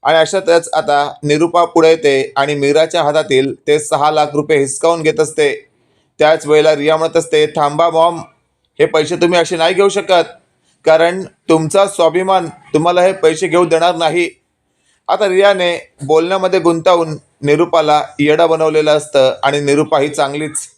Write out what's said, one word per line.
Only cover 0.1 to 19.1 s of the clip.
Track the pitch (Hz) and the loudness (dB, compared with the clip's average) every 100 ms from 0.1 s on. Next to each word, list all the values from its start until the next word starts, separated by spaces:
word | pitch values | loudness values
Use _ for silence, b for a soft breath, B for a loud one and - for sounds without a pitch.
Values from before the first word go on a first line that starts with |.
| 160 | 0
अशातच | 156 196 165 170 170 | 2 -2 0 0 0
आता | 160 156 143 143 - | -6 -2 -2 -2 -6
निरुपा | 147 147 165 170 | -2 0 0 0
पुढे | 175 170 160 | 0 2 4
येते | 165 147 135 135 - | 4 2 0 -2 -4
आणि | 139 | -2
मीराच्या | 147 139 147 160 175 | -2 0 0 0 0
हातातील | 147 151 156 131 135 | 0 -2 0 0 0
ते | 110 - 151 | -6 -2 -2
सहा | 151 151 147 | 0 -2 0
लाख | 156 151 | 0 -2
रुपये | 143 151 151 | -2 -2 -2
हिसकावून | 135 - 165 170 | -2 -2 -2 0
घेत | 156 156 | -2 0
असते. | 151 143 147 120 _ _ _ _ _ _ | -4 0 -2 -2 _ _ _ _ _ _
त्याच | 156 160 147 | 2 2 2
वेळेला | 151 156 151 | 2 4 2
रिया | 147 160 | 0 0
म्हणत | 160 165 | 0 -2
असते, | 160 151 151 | -2 -2 -2
"थांबा | 156 147 147 170 | 0 -4 0 0
मॉम, | 160 170 170 143 _ _ _ _ _ | 2 0 0 -14 _ _ _ _ _
हे | 147 | -2
पैसे | 156 156 175 | 0 -2 -2
तुम्ही | 170 180 | 0 0
असे | 160 175 | 0 0
नाही | 165 | -2
घेऊ | 185 196 | 2 0
शकत, | 202 170 180 165 - _ _ _ _ | 0 0 0 0 -8 _ _ _ _
कारण | - 160 170 185 | 2 2 2 -2
तुमचा | 185 _ - 160 160 196 196 | -10 _ -2 0 2 0 0
स्वाभिमान | - 165 165 190 190 170 | 0 0 0 0 -2 -2
तुम्हाला | - _ 151 170 180 | -14 _ -2 0 2
हे | 180 | 0
पैसे | 185 160 160 185 | 2 0 0 -2
घेऊ | 160 | 0
देणार | 175 160 170 165 | 2 2 0 0
नाही." | 165 170 175 _ _ _ _ _ _ _ - | -2 -2 -4 _ _ _ _ _ _ _ -6
आता | 185 202 | -2 0
रियाने | 185 196 196 175 170 - _ | 2 2 2 -2 -4 -10 _
बोलण्यामध्ये | 139 156 170 190 185 180 | 0 0 0 -2 -2 0
गुंतावून | 165 165 165 175 165 151 _ _ | 0 0 0 0 0 -8 _ _
निरुपाला | 143 147 170 170 151 151 - - | -2 0 2 0 2 0 -2 -4
येडा | 147 156 170 | 0 2 2
बनवलेलं | 160 156 156 151 151 | 2 0 0 2 0
असतं | 147 | 0